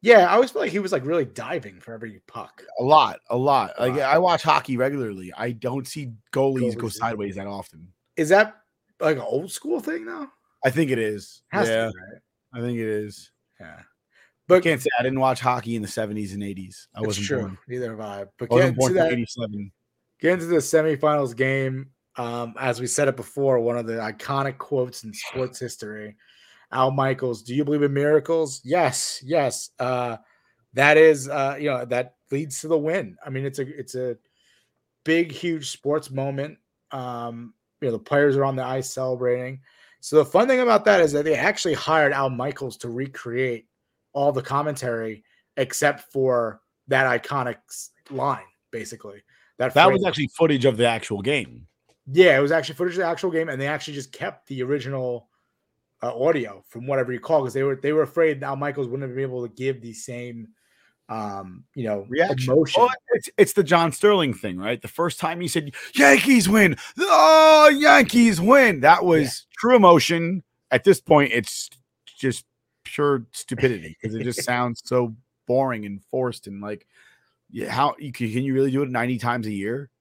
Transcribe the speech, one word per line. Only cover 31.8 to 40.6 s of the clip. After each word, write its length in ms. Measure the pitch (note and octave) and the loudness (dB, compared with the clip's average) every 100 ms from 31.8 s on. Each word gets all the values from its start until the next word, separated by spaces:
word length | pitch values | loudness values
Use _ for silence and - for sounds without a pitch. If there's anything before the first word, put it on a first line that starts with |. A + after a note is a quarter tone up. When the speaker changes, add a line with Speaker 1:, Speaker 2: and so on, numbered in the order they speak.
Speaker 1:
that 300 | B2 A#2+ B2+ _ _ | -4 -4 -6 _ _
leads 300 | C3+ D3+ C3 | -6 -6 -10
to 80 | D#3 | -2
the 100 | D#3+ | 0
win. 380 | D3+ F#3 A2+ F2+ D3 | 0 -4 -6 -14 -10
I 40 | |
mean, 140 | C3+ | -8
it's 140 | C#3 C3+ | -8 -8
a, 80 | C3+ | -10
it's 300 | D3+ B2+ B2+ | -10 -12 -8
a 200 | B2+ A#2 _ _ _ _ _ _ _ _ | -8 -8 _ _ _ _ _ _ _ _
big, 280 | - E3 E3+ | 0 0 0
huge 380 | C3 F3 D#3+ C#3 | -4 -6 -6 -8
sports 400 | - C#3 D3+ D3+ | -10 -4 -4 -4
moment. 480 | C3+ C#3 C3+ D3 - _ _ _ | -8 -6 -6 -10 -12 _ _ _
Um, 600 | C3+ B2 A#2+ A#2 A#2 A#2 _ _ _ | -12 -10 -10 -10 -12 -18 _ _ _
you 80 | C3+ | -6
know, 40 | |
the 60 | A2+ | -6
players 380 | - C#3+ C#3+ C#3 | -2 2 2 2
are 80 | |
on 120 | C3+ C3 | 0 -2
the 80 | |
ice 260 | B2+ C3 C3 | -6 -6 -8
celebrating. 680 | - C3 B2 B2 B2 B2+ C3+ _ _ _ _ | -8 -6 -4 -2 -4 -6 -14 _ _ _ _
So 160 | - D3+ | 2 2
the 80 | |
fun 220 | C3+ F#3 B3 | 4 2 4
thing 140 | B3+ | 2